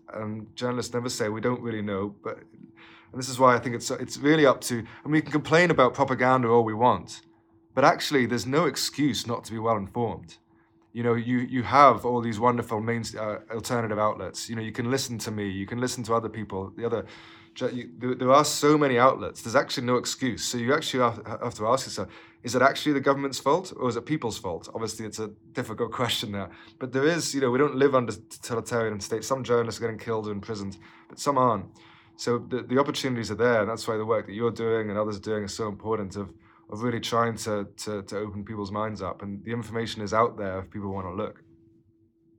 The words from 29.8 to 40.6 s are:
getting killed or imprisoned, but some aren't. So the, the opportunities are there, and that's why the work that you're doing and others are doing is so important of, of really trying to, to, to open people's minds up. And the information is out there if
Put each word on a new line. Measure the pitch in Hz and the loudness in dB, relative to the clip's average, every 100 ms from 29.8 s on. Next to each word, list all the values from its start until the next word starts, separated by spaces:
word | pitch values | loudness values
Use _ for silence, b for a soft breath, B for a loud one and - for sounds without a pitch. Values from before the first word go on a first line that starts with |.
| 117 | -6
getting | 104 | -6
killed | 117 110 107 | -4 -4 -4
or | |
imprisoned, | 98 98 104 98 95 B B - | -6 -6 -8 -8 -10 B B -20
but | - | -4
some | 147 135 | 0 4
aren't. | 127 104 98 B B B B - | 4 2 -4 B B B B -6
So | 120 120 | -2 -2
the, | 117 123 | -2 -6
the | 113 127 | 0 2
opportunities | 147 - 135 120 104 | 2 0 -2 -2 -4
are | 104 | 0
there, | 123 113 | 2 4
and | 104 | 2
that's | 113 - | -2 -4
why | 110 | -2
the | 110 | 0
work | 110 101 | 0 -2
that | |
you're | 104 117 | -2 -2
doing | 113 113 113 107 | 0 0 0 0
and | 101 | -2
others | 107 98 | -2 -4
are | |
doing | 110 107 | -4 -4
is | 98 | -4
so | - 110 | -6 -6
important | 98 107 110 95 101 | -6 -4 -4 -4 -8
of, | 98 - b b - | -10 -14 b b -16
of | 107 | -6
really | 120 117 | -2 -2
trying | - 117 117 104 | 0 0 0 -2
to, | 110 104 101 - | -4 -4 -4 -10
to, | 107 104 | -8 -8
to | 92 101 | -6 -6
open | 107 101 101 | -6 -8 -8
people's | 107 98 | -8 -6
minds | 104 110 104 | -4 -4 -6
up. | 92 - | -8 -8
And | 101 101 | -10 -10
the | 113 | -6
information | 117 101 117 113 110 | -6 -6 -6 -6 -6
is | 104 | -2
out | 110 117 104 | 2 2 0
there | 98 | -6
if | 95 | -6